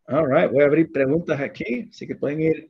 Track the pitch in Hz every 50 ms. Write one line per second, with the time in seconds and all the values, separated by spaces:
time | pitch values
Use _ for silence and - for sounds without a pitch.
0 | _ - 127 151 160 131 131 165 180 - - 139 147 139 151 160 160 - - 147
1 | 135 131 147 165 170 - 151 143 139 - - - - 220 247 247 - - - -
2 | 123 - 117 - - 135 147 156 160 160 156 - -